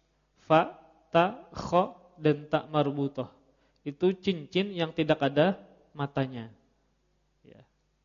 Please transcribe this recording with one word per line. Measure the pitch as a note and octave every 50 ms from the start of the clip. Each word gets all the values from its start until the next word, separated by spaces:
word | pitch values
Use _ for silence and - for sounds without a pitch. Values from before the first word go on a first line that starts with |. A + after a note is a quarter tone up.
| _ _ _ _ _ _ _ _ _ -
Fa, | D#3+ D#3+ F3+ - - - - _ _ _ _ _ -
ta, | E3 F3 G3 A#3+ - - - -
kho, | - - - E3 F3 G3 B3+ - - _ - _
dan | - D#3 D3+ C#3+ D3 D3 -
ta | - D3 C#3 D3
marbutoh. | D#3 D3+ C#3+ C#3+ C#3 C#3+ C#3 C#3 - C3+ A#2+ - - _ _ _ _ _ _ _ _ _ -
Itu | D3 C#3+ - F3+ F#3 F#3
cincin | F#3 - G3+ F#3 D#3+ C#3+ C3 - F3+ G3 G#3 F#3+
yang | E3+ E3 D#3+ -
tidak | - D3+ D3+ D#3 -
ada | C#3+ C3+ C#3 D3 D#3+ F#3+ F#3+ - - - - _ _ _ -
matanya. | D3+ C#3+ C#3 - D3 C3+ C3 C3 A#2+ A2+ A2+ G#2+ _ _ _ _ _ _ _ _ _ _ _ _ _ _ _ _ _ _
Ya. | B2+ A2+ G#2+ - _ _ _ _ _ _ _